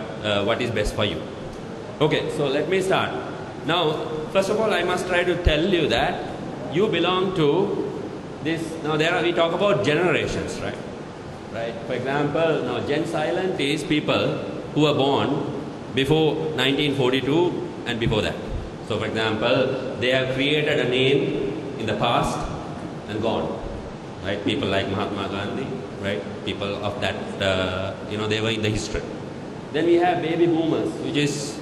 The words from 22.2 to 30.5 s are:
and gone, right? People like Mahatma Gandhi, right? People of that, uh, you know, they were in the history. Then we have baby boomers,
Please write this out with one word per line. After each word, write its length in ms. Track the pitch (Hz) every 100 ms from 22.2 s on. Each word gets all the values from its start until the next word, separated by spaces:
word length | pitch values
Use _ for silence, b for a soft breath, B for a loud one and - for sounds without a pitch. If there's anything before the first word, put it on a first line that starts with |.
| - - - - - - - - -
and 120 | 107
gone, 260 | 110 95 95 - - - - - - -
right? 200 | 92 101
People 260 | - 104 98
like 180 | 98 98
Mahatma 380 | 98 98 101 98
Gandhi, 380 | 98 104 98 98 98 - -
right? 200 | 101 104 98 95 104
People 380 | 92 101 101 104
of 140 | -
that, 140 | 98 98 - -
uh, 520 | 98 92 92 92 95 90 90
you 80 | 104
know, 100 | 107
they 140 | 107
were 80 | 110
in 120 | 113
the 80 | 107
history. 320 | 107 - - - - - - - - -
Then 140 | 143 170
we 100 | 170
have 260 | 180 170
baby 240 | 156 165
boomers, 460 | 170